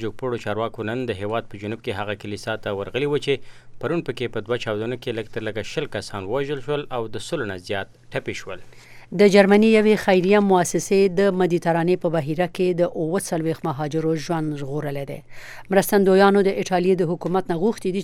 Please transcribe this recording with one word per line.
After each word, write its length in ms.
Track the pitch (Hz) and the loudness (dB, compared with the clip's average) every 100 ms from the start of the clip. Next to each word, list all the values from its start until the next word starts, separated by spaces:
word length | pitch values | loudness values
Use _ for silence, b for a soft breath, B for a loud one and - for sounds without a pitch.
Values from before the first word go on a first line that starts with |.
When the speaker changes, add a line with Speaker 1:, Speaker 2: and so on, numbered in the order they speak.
Speaker 1:
جوګپوړو 420 | 110 - 131 117 107 | -4 -6 -6 -4 -4
چارواکو 400 | 104 113 113 107 | -4 -4 -4 -6
نن 160 | 123 123 | -4 -4
د 100 | 95 | -4
هیواد 260 | 104 113 110 | -4 -4 -6
په 80 | 101 | -10
جنوب 240 | 107 113 120 | -8 -8 -6
کې 60 | 98 | -6
هغه 240 | 104 101 | -6 -8
کلیسا 340 | 107 101 - 110 110 | -8 -8 -6 -6 -4
ته 100 | 98 | -6
ورغلي 320 | 98 123 143 | -4 -4 -2
وو 100 | 147 - | -2 -2
چې 540 | 135 - - - - 120 | -4 -4 -16 -18 -8 -4
پرون 180 | 170 143 | -2 -4
پکې 240 | 127 120 | -6 -4
په 140 | 113 104 | -6 -4
دوه 100 | 123 117 | -4 -2
چاودنو 340 | 107 113 123 | -4 -4 -6
کې 120 | 127 113 | -6 -6
لږ 80 | 110 113 | -6 -6
تر 100 | 110 | -6
لږه 240 | 107 101 - | -6 -6 -6
شل 120 | 147 107 | -6 -6
کسان 320 | - 104 95 | -8 -8 -4
وژل 320 | 127 143 147 127 | -4 -4 -6 -6
شول 180 | 147 147 123 | -6 -4 -6
او 40 | 113 107 | -6 -8
د 100 | - | -6
سلو 200 | 165 107 | -6 -6
نه 40 | 92 90 | -8 -6
زیات 260 | 101 95 - - | -6 -6 -12 -8
ټپي 260 | 135 - 95 | -8 -6 -8
شول. 260 | - 92 - B B B B 175 | -10 -12 -14 B B B B 4
Speaker 2:
د 80 | 202 | 8
جرمني 340 | 202 190 202 220 | 8 8 8 8
یوې 240 | 220 214 214 | 6 6 4
خیریه 360 | - 190 185 208 | 4 4 6 4
مؤسسې 580 | 202 185 170 - - 196 196 175 | 6 4 4 -2 0 2 4 4
د 180 | 202 185 | 2 2
مدیترانې 540 | 180 170 170 165 165 180 | 2 2 2 0 2 0
په 60 | 175 | 0
بحیره 340 | 160 139 156 175 - | -2 -2 -2 -2 0
کې 220 | 180 175 | 0 2
د 80 | 175 - | 0 0
اووه 180 | 160 190 - | -2 -2 -2
څلوېښت 420 | 170 160 156 170 | -4 -2 -4 -4
مهاجرو 460 | 135 151 160 160 160 139 | -4 -4 -2 0 -2 -2
ژوند 280 | 165 156 147 | -4 -4 -6
ژغورلی 420 | 139 147 151 139 139 | -6 -6 -6 -6 -8
دی. 80 | 143 - B B B - | -12 -14 B B B 0
مرستندویانو 680 | 190 185 208 190 190 202 202 196 | 2 4 4 6 8 8 6 2
د 20 | |
ایټالیې 460 | 196 - 180 180 185 | 0 0 2 2 2
د 100 | 165 | 0
حکومت 400 | 175 170 185 180 | -2 -2 -2 -2
نه 60 | 170 | 0
غوښتي 300 | 180 208 190 | 0 0 -4
دي 40 | 190 | -4